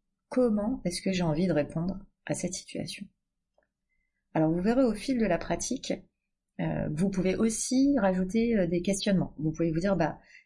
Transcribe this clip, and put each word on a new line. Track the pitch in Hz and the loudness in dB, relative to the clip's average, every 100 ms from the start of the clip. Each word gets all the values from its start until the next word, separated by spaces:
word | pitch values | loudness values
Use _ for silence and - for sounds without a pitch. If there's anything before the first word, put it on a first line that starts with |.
| _ _ - | _ _ -4
Comment | - 247 208 208 262 | 0 2 2 -2 -2
est-ce | 180 - | -4 -4
que | 196 | -2
j'ai | 185 | 0
envie | 170 151 185 | 0 2 2
de | |
répondre | 185 - 160 175 - - _ - | 2 0 -2 -4 -6 -12 _ -8
à | |
cette | 151 185 | -4 -4
situation ? | - - - - - 208 _ _ _ _ _ _ _ _ _ _ _ _ | -6 -10 -10 -10 -12 -16 _ _ _ _ _ _ _ _ _ _ _ _
Alors | 156 160 | 0 2
vous | 170 | 2
verrez | 196 240 | 2 4
au | 254 | 2
fil | 220 - 254 | 0 -2 0
de | 208 | 2
la | 170 | 0
pratique, | - 170 - 262 - - - _ _ _ _ - | -2 -4 -4 -4 -4 -8 -10 _ _ _ _ -6
euh, | 160 - - | -4 -2 -2
vous | 151 202 | 0 0
pouvez | 190 180 - | 0 0 2
aussi | 226 226 - 254 277 277 | 0 0 0 2 4 4
rajouter, | 196 185 185 220 233 220 | 2 2 0 0 2 2
euh, | 170 | 2
des | 175 | 0
questionnements. | 196 196 214 185 147 - | 0 0 2 2 0 -2
Vous | 156 | -4
pouvez | 156 165 | 0 0
vous | 160 | 0
dire, | 196 180 | 0 2
bah, | 156 - - - | 0 -4 -16 -20